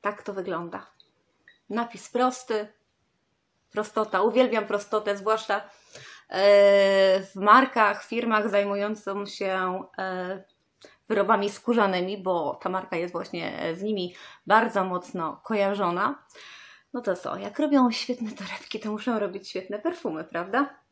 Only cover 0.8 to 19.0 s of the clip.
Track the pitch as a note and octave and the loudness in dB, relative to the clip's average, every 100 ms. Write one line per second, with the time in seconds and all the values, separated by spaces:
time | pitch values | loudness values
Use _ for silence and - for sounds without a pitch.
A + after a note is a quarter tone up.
0.8 | - _ _ _ _ _ _ _ _ G#3+ | -16 _ _ _ _ _ _ _ _ -4
1.8 | A#3 G3+ - A#3+ B3+ B3+ - A3 G#3+ _ | -4 -8 -8 0 0 0 -4 -4 -4 _
2.8 | _ _ _ _ _ _ _ _ _ - | _ _ _ _ _ _ _ _ _ -6
3.8 | G#3+ - G#3+ F#3+ G#3+ A3+ B3+ A3 G#3 G3+ | -4 -2 -2 2 2 4 2 2 -2 -4
4.8 | G3+ A3 G#3 G3+ G3 A3 - G3+ - - | -2 -4 -2 -4 -2 -2 0 -4 -4 -20
5.8 | _ - - - _ F#3 G3+ G3+ G3+ G3+ | _ -20 -20 -20 _ 2 6 8 8 8
6.8 | G3 G3 F#3+ F#3+ F#3+ G3 G3+ A3+ - - | 6 6 6 4 0 -4 6 8 6 4
7.8 | G#3+ G3+ - A3+ A#3 G#3+ G#3+ G3+ G3+ G3+ | 2 2 -6 -4 0 0 2 0 0 -2
8.8 | G3+ G#3+ - G3 G3+ - G3 F#3+ F#3 F#3 | -4 -4 -6 -6 -8 -6 -4 -2 -2 -4
9.8 | F#3+ - F#3+ F#3 F3+ F#3+ F#3 _ _ _ | -8 -8 -6 -6 -6 -8 -12 _ _ _
10.8 | - _ _ G#3+ G3 A3 G3+ G3+ - A#3 | -20 _ _ 0 4 2 2 -4 -2 2
11.8 | G3+ F#3 F3+ G3+ F#3 F3 D3 - F#3 F#3+ | 2 2 -2 -4 -2 -2 -2 -4 -4 -6
12.8 | F3+ E3+ F3 F3 - E3+ E3 - E3 E3 | -4 -6 -4 -6 -8 -6 -6 -6 -6 -6
13.8 | G3+ G#3 F3+ - - - - G#3 A3+ G3+ | -4 -4 -6 -10 -20 -20 2 2 4 -2
14.8 | F#3 F3+ F3+ F#3 D#3+ - - G#3+ G3 G3+ | -2 -4 -6 -6 -6 -8 -4 0 0 0
15.8 | F#3+ F3 G#3+ C#4+ _ - - - - - | -2 0 -2 -4 _ -20 -20 -20 -20 -20
16.8 | _ B3 A#3+ F3+ - - G3+ G#3 D4 C#4 | _ -8 -4 -6 -6 -8 -10 -4 2 4
17.8 | B3+ A3+ - B3 A3 - F#3+ - - G#3+ | 4 0 -6 -6 -6 -10 -12 -12 -12 -10
18.8 | A3 G#3+ | -8 -6